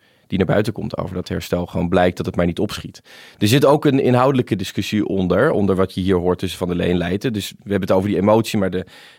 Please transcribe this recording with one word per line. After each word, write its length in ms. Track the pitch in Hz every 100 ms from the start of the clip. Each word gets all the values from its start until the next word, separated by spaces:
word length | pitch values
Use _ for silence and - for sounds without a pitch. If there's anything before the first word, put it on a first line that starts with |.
| _ _ _
die 100 | 95
naar 100 | 85
buiten 260 | 101 107
komt 240 | 104 82 -
over 180 | 87 90
dat 120 | -
herstel, 380 | 90 - 87 87
gewoon 240 | 90 87
blijkt 280 | 90 90 -
dat 80 | 87
het 100 | 90
maar 100 | 87
niet 140 | 85
opschiet. 420 | 101 - - - - - - -
Er 100 | 104
zit 180 | 139 139
ook 200 | 147 151
een 140 | 135
inhoudelijke 560 | - 123 131 131 - 101
discussie 520 | 95 - 101 107 -
onder, 440 | 95 90 90 147
onder 240 | - 101 92
wat 180 | 95
je 80 | -
hier 160 | 92 90
hoort 220 | 87 87
tussen 200 | 90 -
Van 80 | 90
der 100 | 87
Lee 120 | 90
en 80 | 90
Leijten. 360 | 85 98 135
Dus 160 | 107 -
we 200 | - -
hebben 180 | 98 92
het 100 | 95
over 120 | 101
die 80 | 90
emotie, 400 | 101 110 110 110
maar 100 | 95
de, 160 | 92 - - -